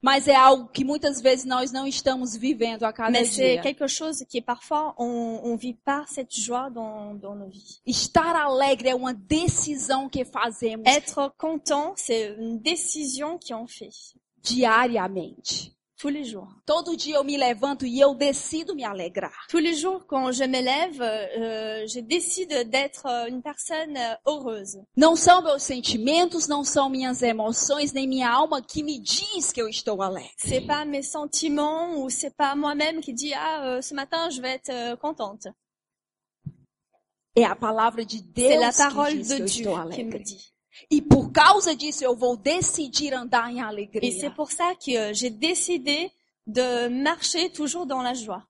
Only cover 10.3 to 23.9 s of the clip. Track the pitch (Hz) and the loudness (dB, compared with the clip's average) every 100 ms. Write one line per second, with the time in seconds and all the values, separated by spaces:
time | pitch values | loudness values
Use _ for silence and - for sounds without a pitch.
10.3 | - 233 220 233 220 226 285 - - 277 | -2 -4 -2 -4 2 4 4 2 -4 -4
11.3 | _ 311 320 - 285 311 392 - 226 208 | _ -4 -4 -2 0 -2 -6 -2 -2 -2
12.3 | 208 226 226 247 339 - 311 285 262 294 | -6 -6 -4 -2 -2 -4 -4 -6 -6 -6
13.3 | 349 - 226 240 - 220 - - _ _ | -8 -10 -12 -12 -16 -18 -20 -20 _ _
14.3 | _ - 247 240 220 254 226 185 190 156 | _ -4 2 4 6 4 0 -2 -4 -8
15.3 | - - - - _ _ _ 285 294 262 | -12 -8 -8 -10 _ _ _ -6 -4 -6
16.3 | 214 196 - - 311 339 330 285 294 277 | -12 -16 -16 -2 -2 0 -6 0 0 0
17.3 | 285 247 226 277 277 254 240 277 254 285 | 0 0 0 -2 -2 -4 6 6 6 0
18.3 | 277 - 311 330 320 226 196 175 185 190 | 0 -4 -6 -6 -8 -6 -6 -6 -6 -8
19.3 | - - 339 330 320 339 370 - 269 262 | -12 -2 0 2 0 -2 -4 -4 -2 0
20.3 | 254 262 262 254 277 359 285 233 220 202 | 0 0 0 0 0 0 -2 -4 -2 -4
21.3 | 226 226 220 220 220 214 240 226 339 339 | -4 -4 -4 -6 -6 -8 -8 -2 -2 0
22.3 | - 349 285 233 262 277 - 269 240 240 | -4 -2 -2 0 0 0 -6 -6 -4 -4
23.3 | 254 294 294 - 320 311 | -8 -10 -10 -6 -6 -6